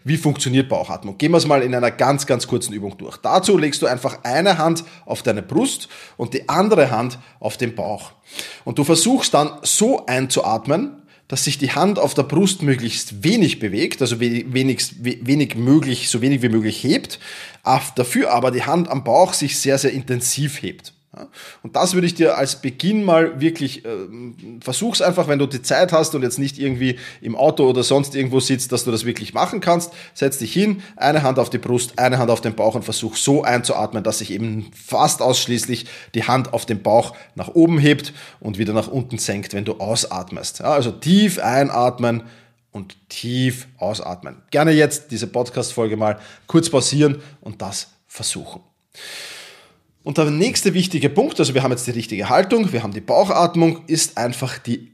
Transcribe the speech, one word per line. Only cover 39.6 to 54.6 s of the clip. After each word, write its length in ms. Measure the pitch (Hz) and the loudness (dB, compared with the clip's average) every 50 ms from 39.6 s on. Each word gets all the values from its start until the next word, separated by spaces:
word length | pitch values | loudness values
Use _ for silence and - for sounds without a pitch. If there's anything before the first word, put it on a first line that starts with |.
| 95 | -6
du 80 | 110 - | -6 -6
ausatmest. 840 | - 98 104 113 113 - - 92 90 - - 87 - - - - - | -6 -4 -4 -2 -2 -2 -4 -6 -8 -8 -10 -12 -12 -10 -12 -12 -6
Ja, 120 | - 131 151 | -2 0 2
also 200 | 143 120 117 98 | 2 0 0 -4
tief 460 | - - 151 185 202 214 196 - - | -4 2 4 6 6 6 4 2 0
einatmen 840 | - 113 123 135 139 - - 117 123 123 - 117 120 120 117 113 117 - - - _ _ _ _ _ _ | -2 2 2 4 2 2 2 2 2 0 0 0 0 0 0 -2 -4 -10 -18 -20 _ _ _ _ _ _
und 260 | _ 104 95 92 - _ _ _ | _ -16 -16 -16 -18 _ _ _
tief 580 | - - - 123 123 127 127 131 123 127 - - _ | -14 -12 -8 -6 -2 0 0 0 -2 -4 -10 -18 _
ausatmen. 640 | _ 90 98 - - - - 90 90 - 69 - - _ _ | _ -6 -6 -6 -6 -8 -10 -10 -10 -12 -16 -18 -18 _ _
Gerne 200 | - 143 156 160 | 2 2 4 6
jetzt 400 | 156 156 151 139 147 - - - | 6 6 4 4 2 -4 -8 -8
diese 160 | 120 107 120 | -8 -8 -8
Podcast-Folge 720 | 101 - 120 123 120 - 131 123 - - 120 113 107 110 110 | -4 -4 -4 -4 -4 -4 -6 -6 -4 -2 -2 -2 -2 -2 0
mal 200 | 110 107 104 - - - - - _ | 0 -2 -2 -4 -8 -16 -20 -20 _
kurz 240 | - - 165 160 - | 2 2 2 2 4
pausieren 500 | - 131 120 - 139 147 151 147 135 143 - - - _ _ | 2 2 2 2 2 4 4 4 2 0 -8 -16 -20 _ _
und 180 | 113 104 - | -18 -14 -12
das 280 | 92 95 98 - - - _ _ _ | -12 -10 -10 -10 -12 -12 _ _ _
versuchen. 560 | _ - - 117 - - - - - - - - _ _ _ _ _ _ - - - - - - - - - - - - - - _ _ _ _ _ _ _ _ | _ -16 -10 -8 -8 -8 -8 -10 -14 -16 -20 -20 _ _ _ _ _ _ -20 -18 -16 -16 -16 -16 -16 -18 -18 -20 -20 -20 -20 -20 _ _ _ _ _ _ _ _
Und 140 | 151 139 170 | -4 0 2
der 120 | 156 151 | 2 2
nächste 440 | 147 151 196 262 - - - 196 160 | 2 2 0 0 0 0 0 0 0
wichtige 340 | 185 175 - - 147 127 139 | 0 0 0 -2 0 0 2
Punkt, 300 | 139 196 262 311 - - | 2 2 0 0 0 0
also 160 | 233 131 131 | 0 2 2
wir 80 | - 135 | 0 0
haben 80 | 127 | 0
jetzt 160 | 127 120 - | -2 -2 -4
die 60 | 123 117 | -6 -6
richtige 360 | 117 113 - 110 95 101 95 | -6 -6 -6 -6 -6 -2 2
Haltung, 440 | 120 170 196 190 226 233 214 180 - | 2 2 4 4 2 2 2 0 -2
wir 100 | 117 113 | -2 -4
haben 100 | 107 101 | -6 -8
die 80 | 110 | -10
Bauchatmung, 840 | - - 120 156 208 190 175 160 175 170 - 170 165 165 160 - - | -4 2 2 4 4 4 4 2 2 2 4 4 2 2 2 0 -4
ist 320 | - 165 160 - - - 107 | -4 -2 -2 -2 -2 -4 -4
einfach 400 | 117 123 123 - 135 123 - | -4 -4 -4 -4 -6 -8 -8
die 340 | - | -8